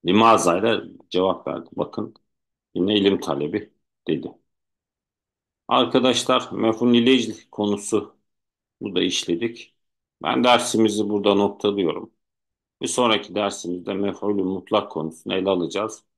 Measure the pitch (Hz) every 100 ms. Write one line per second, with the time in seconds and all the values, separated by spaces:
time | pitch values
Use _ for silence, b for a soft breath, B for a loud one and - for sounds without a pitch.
0 | - 101 113 107 90 87 113 101 82 -
1 | _ 92 95 92 - 69 - - - -
2 | 107 - _ _ _ _ _ - 92 107
3 | 98 95 - 71 73 104 - _ _ _
4 | - 76 - - _ _ _ _ _ _
5 | _ _ _ _ _ _ _ 123 123 131
6 | 127 120 - 127 - - 113 110 123 120
7 | 120 131 110 - _ - 104 101 - 107
8 | - _ _ _ _ _ _ _ - 90
9 | 90 - - 87 117 - - _ _ _
10 | _ _ - 127 123 120 123 110 110 104
11 | 101 104 101 101 101 - 104 101 85 76
12 | - _ _ _ _ _ _ _ 135 -
13 | 120 107 104 92 101 98 87 90 87 95
14 | 101 90 101 101 92 95 - 107 - -
15 | 78 - - 95 95 92 82 85 107 -
16 | _